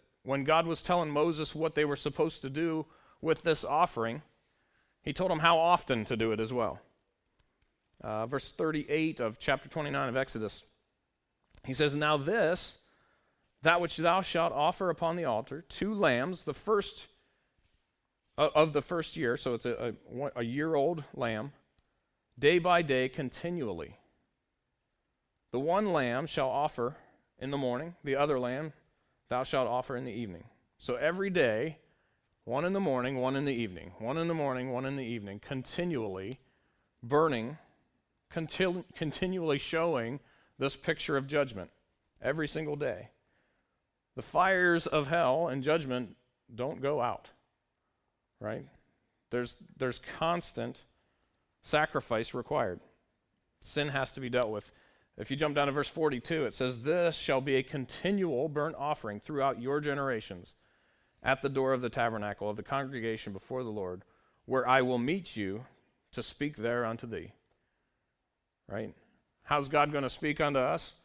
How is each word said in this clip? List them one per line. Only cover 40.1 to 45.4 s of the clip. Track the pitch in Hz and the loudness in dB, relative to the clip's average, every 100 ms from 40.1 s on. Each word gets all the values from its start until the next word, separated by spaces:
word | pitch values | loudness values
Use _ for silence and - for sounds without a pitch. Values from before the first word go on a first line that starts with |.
| 143 _ _ _ - | -6 _ _ _ -2
this | 139 | -2
picture | - - 156 - 139 | -2 -2 -2 0 -2
of | 135 | 2
judgment | 147 135 101 87 _ _ _ _ - | 0 0 -4 -12 _ _ _ _ -6
every | 127 156 147 | -2 -2 -2
single | 160 147 147 | -2 -4 -2
day. | 135 92 - _ _ _ _ _ _ _ _ _ _ 131 | -4 -4 -10 _ _ _ _ _ _ _ _ _ _ -14
The | |
fires | - 156 185 185 180 170 170 | -2 4 4 6 6 4 2
of | 156 139 | 0 2
hell | 170 131 147 | 2 4 2